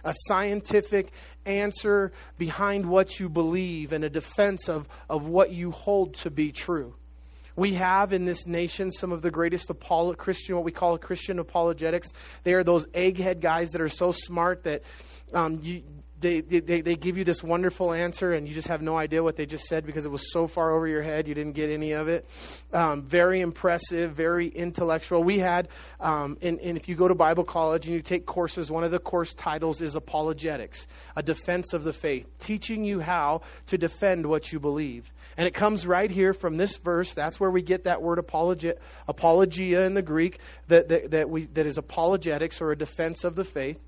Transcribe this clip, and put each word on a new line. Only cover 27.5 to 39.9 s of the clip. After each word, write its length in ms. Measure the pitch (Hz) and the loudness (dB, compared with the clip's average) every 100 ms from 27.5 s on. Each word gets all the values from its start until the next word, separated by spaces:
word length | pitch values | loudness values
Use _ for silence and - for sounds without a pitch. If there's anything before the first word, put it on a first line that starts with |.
| 170 160 160 160 | 0 2 0 -2
and 80 | |
you 80 | 170 | -6
take 240 | - 180 - | -2 -4 -4
courses, 440 | - 165 - 151 | -4 -2 -4 -4
one 140 | 160 | -2
of 60 | 170 | 0
the 80 | 175 | -2
course 340 | - 175 165 | -2 -2 -2
titles 480 | - - 156 160 151 | -6 -4 -2 -2 -2
is 140 | 165 | -4
Apologetics, 920 | 147 - 156 156 151 160 143 101 - - - - - | -6 -4 -4 -2 -2 -4 -6 -8 -14 -18 -20 -12 -6
a 60 | |
defense 500 | 147 151 - 180 180 | -4 -4 -2 -4 -2
of 120 | 170 | -4
the 80 | 156 | -4
faith, 320 | - 156 131 - - | -4 -4 -4 -8 -14
teaching 460 | - 214 - 220 | -6 -6 -4 -4
you 160 | 208 196 | -2 -2
how 400 | 156 175 147 151 - - - | -2 0 0 -2 -6 -16 -4
to 100 | 180 | -2
defend 480 | 165 - 202 180 151 | -2 0 2 2 0
what 260 | 156 156 | 0 -2
you 80 | 156 | -4
believe. 500 | 143 143 147 120 117 - - - | -2 -2 -4 -8 -16 -20 -12 -2
And 80 | 175 | -2
it 80 | |
comes 320 | - 214 214 175 | 2 2 2 0
right 240 | 180 208 | 2 2
here 240 | 185 190 | 4 2
from 220 | 190 180 160 | 2 -2 0
this 200 | 202 - | 0 -2
verse. 380 | 170 170 180 | -2 0 -2
That's 260 | - 151 - | -2 -4 0
where 100 | 196 | 2
we 120 | 185 | 2
get 220 | 180 185 | 2 0
that 180 | 180 170 | 2 0
word 160 | 165 170 | 0 -2
apologi-, 580 | 170 156 175 175 165 170 - - - | 0 0 0 0 -2 -4 -8 -16 -10
apologia 760 | - 170 170 190 165 185 175 | 2 6 8 6 4 2 4
in 100 | 190 | 4